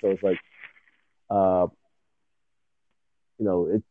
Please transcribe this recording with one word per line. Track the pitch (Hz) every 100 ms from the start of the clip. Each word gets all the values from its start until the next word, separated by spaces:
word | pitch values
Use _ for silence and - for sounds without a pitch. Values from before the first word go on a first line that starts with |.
So | 101
it's | 95
like, | 98 90 - - - - _ _ _ _ _
uh, | 101 95 90 90 - _ _ _ _ _ _ _ _ _ _ _ _ _ _ _ -
you | 104
know, | 90 85
it, | 107 -